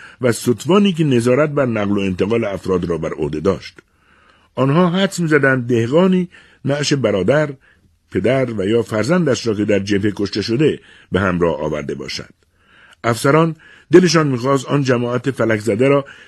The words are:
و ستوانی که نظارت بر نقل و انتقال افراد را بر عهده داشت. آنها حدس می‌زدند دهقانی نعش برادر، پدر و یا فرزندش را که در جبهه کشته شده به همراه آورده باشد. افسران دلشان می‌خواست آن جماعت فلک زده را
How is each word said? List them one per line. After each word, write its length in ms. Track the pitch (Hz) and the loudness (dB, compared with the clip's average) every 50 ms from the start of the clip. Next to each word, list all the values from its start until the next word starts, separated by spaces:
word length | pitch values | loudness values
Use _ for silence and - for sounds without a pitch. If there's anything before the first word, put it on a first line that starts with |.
| - - - _ | -20 -20 -12 _
و 120 | 127 123 113 | -2 -2 -2
ستوانی 600 | - - 120 123 104 - 135 180 208 208 202 180 | 0 -2 -2 -2 -2 0 0 2 2 2 2 0
که 120 | 156 165 | 0 0
نظارت 460 | 147 131 120 117 123 123 131 151 156 | 2 2 2 2 2 2 2 2 0
بر 160 | 143 143 139 | 0 -2 -2
نقل 320 | 123 113 107 104 101 101 101 | -2 -2 -2 -2 -2 -2 -2
و 20 | |
انتقال 440 | 98 98 92 90 95 95 113 117 113 | -2 -2 -2 -2 -2 -2 0 -2 -2
افراد 400 | 104 98 90 - 92 95 90 87 | -4 -6 -8 -4 -2 -2 -2 0
را 140 | 85 85 80 | -2 -4 -4
بر 140 | 80 78 - | -4 -6 -6
عهده 280 | - 78 73 76 76 | -4 -6 -4 -4 -2
داشت. 380 | 76 95 92 - - - - - - _ _ _ _ _ _ _ _ _ _ _ _ _ _ | -2 -2 -2 -2 -6 -14 -20 -20 -20 _ _ _ _ _ _ _ _ _ _ _ _ _ _
آنها 360 | - 127 139 143 165 180 175 | -2 0 2 2 2 2 2
حدس 300 | 165 185 196 185 - - | 2 0 -2 -2 -2 -4
می‌زدند 460 | 175 160 147 147 139 135 131 131 123 | -2 0 2 2 2 2 2 0 0
دهقانی 600 | 117 123 117 113 113 135 165 185 190 185 185 180 175 - - _ _ _ _ - | 0 0 0 0 2 2 2 4 4 2 0 0 -4 -8 -18 _ _ _ _ -6
نعش 280 | - 139 147 147 - 151 | -4 -4 -2 -2 -2 0
برادر، 600 | 143 120 107 101 98 90 95 131 151 156 143 139 - _ _ _ _ _ _ _ _ _ _ | 0 0 0 0 0 2 2 2 2 0 -2 -4 -12 _ _ _ _ _ _ _ _ _ _
پدر 400 | - 101 92 107 127 135 131 120 | -6 -2 0 0 0 0 0 -2
و 180 | 117 107 92 98 | -2 -4 -2 0
یا 140 | 110 117 110 | 0 0 0
فرزندش 640 | - 110 107 104 120 170 185 170 143 123 107 - | 0 -2 -2 0 0 0 0 2 0 0 0 -2
را 80 | 117 107 | -2 -2
که 100 | 101 104 | 0 0
در 140 | 104 104 98 | 0 0 0
جبهه 340 | 98 101 104 98 95 107 98 | 0 0 -2 0 0 -2 -2
کشته 260 | - 101 98 - 107 98 | -2 -4 -4 -4 -4 -4
شده 380 | - 110 127 156 135 87 - - - - - - _ - | -2 -2 0 0 0 0 -2 -8 -18 -20 -20 -12 _ -2
به 80 | 90 | -2
همراه 400 | 101 95 90 87 87 85 78 69 | 0 0 0 0 0 0 0 -2
آورده 340 | 76 78 78 76 71 69 73 | -4 -4 -6 -6 -6 -8 -10
باشد. 400 | 69 67 - - - - - _ _ _ _ _ _ _ _ _ _ - - - _ - | -10 -10 -10 -12 -12 -14 -14 _ _ _ _ _ _ _ _ _ _ -20 -20 -20 _ -4
افسران 520 | 113 117 110 - 139 139 156 165 165 160 - - - - - _ _ - | -4 -2 0 0 2 2 4 2 0 -2 -8 -14 -20 -20 -20 _ _ 6
دلشان 340 | 175 185 175 160 165 156 | 6 6 6 4 2 2
می‌خواست 400 | 143 131 120 113 135 139 139 131 | 2 0 -2 0 0 0 0 0
آن 160 | - 143 143 143 | -2 -2 -2 2
جماعت 480 | 127 127 120 123 120 120 123 - 139 | 2 0 0 0 -2 -4 -2 -4 -4
فلک 300 | 123 - 120 110 110 107 | -2 -2 0 0 0 0
زده 280 | 104 113 104 104 127 139 | 0 -2 0 2 2 4
را 160 | 139 143 139 - - - - | 2 2 0 -4 -12 -20 -20